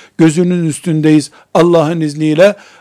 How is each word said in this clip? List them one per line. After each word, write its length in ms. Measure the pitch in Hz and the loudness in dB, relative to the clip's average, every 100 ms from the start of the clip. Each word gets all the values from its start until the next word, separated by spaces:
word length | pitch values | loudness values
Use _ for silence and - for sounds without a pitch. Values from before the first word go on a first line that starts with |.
| - - | -12 0
gözünün 480 | 160 156 180 180 165 | 0 2 -2 -2 -4
üstündeyiz 640 | 139 - 156 151 151 139 _ _ | -6 -6 -2 2 2 0 _ _
Allah'ın 460 | - 170 170 151 170 | 0 2 2 0 -4
izniyle. 540 | 156 147 156 151 196 202 - - | -6 -4 -2 2 2 0 -12 -18